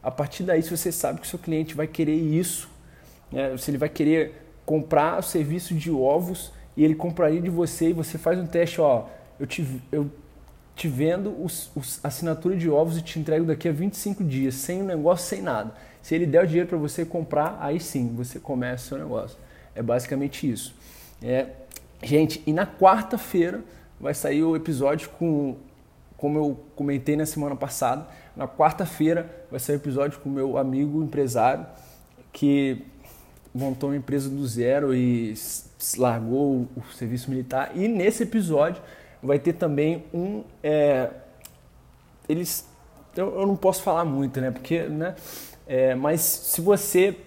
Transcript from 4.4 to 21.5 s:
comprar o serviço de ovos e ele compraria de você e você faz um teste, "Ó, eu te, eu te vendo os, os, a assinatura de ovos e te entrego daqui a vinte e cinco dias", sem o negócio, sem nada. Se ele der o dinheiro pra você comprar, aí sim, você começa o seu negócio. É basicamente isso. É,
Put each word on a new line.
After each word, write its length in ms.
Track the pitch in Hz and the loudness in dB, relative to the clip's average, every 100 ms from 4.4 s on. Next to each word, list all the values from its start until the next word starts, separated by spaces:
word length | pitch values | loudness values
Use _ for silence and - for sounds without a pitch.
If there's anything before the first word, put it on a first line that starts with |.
| - - - | -20 -14 -2
comprar 520 | 156 - 156 156 175 | -2 4 4 4 0
o 40 | |
serviço 520 | 185 175 147 175 - | 0 0 0 -2 -2
de 160 | 160 165 | -4 0
ovos 640 | 143 131 151 180 180 - - - - | 2 4 2 0 -6 -10 -16 -12 4
e 80 | |
ele 100 | 156 | 4
compraria 460 | 156 170 160 156 160 | 4 -2 2 2 4
de 80 | 175 | 0
você 400 | 170 165 - 165 | 0 -2 2 0
e 40 | |
você 240 | 165 156 160 | 2 -4 -2
faz 200 | 165 180 | 0 0
um 80 | 170 | 0
teste, 360 | 170 170 - | 2 2 4
"Ó, 240 | 151 120 - - - - | 4 4 0 -14 -20 -10
eu 60 | 139 | -8
te, 200 | - 139 127 - | -4 -4 -6 -4
eu 200 | 151 147 - - - - - - - | -2 -2 -6 -20 -20 -20 -20 -20 -6
te 120 | 165 | -4
vendo 460 | 127 156 190 202 156 | 0 2 2 -2 -4
os, 280 | 170 - - | -6 -6 -8
os, 300 | - 131 - | -10 -8 -6
a 40 | 147 | -6
assinatura 460 | - 170 160 175 | -4 -4 -2 0
de 140 | 190 165 | 0 4
ovos 300 | 147 165 165 | 4 4 0
e 40 | |
te 160 | 160 165 | -4 -6
entrego 280 | 156 160 165 | 0 2 2
daqui 200 | 156 170 | 0 0
a 60 | |
vinte 220 | 151 190 | 0 -2
e 20 | - | -2
cinco 260 | 208 196 | -6 -2
dias", 340 | 170 131 135 127 | -2 0 0 -2
sem 260 | - 180 | -6 -4
o 20 | |
negócio, 420 | 196 165 151 180 - | -2 2 2 2 0
sem 140 | 196 | -4
nada. 320 | 180 117 110 - - - | -2 -2 -4 -10 -20 -20
Se 120 | - | -2
ele 120 | 160 170 | 0 4
der 180 | 165 | 4
o 20 | 180 | 6
dinheiro 220 | 165 175 | 2 0
pra 80 | 175 | -2
você 300 | 147 160 165 | -4 -4 -4
comprar, 500 | 175 160 147 151 - | -4 -2 0 0 -2
aí 220 | 143 160 | -4 -4
sim, 340 | 165 139 120 | -4 -2 -2
você 240 | 117 123 - | -4 -8 -10
começa 460 | - 131 123 123 | -6 -4 -4 -6
o 40 | - | -8
seu 100 | 139 | -10
negócio. 400 | 156 110 120 - - - - | -6 -6 -8 -14 -20 -20 -16
É 60 | - | -8
basicamente 680 | 117 123 127 139 139 - 147 | -2 -2 0 -4 -4 -2 -4
isso. 240 | 110 - - - - - - | -4 -8 -16 -20 -20 -20 -10
É, 240 | 120 127 131 | -2 -2 -2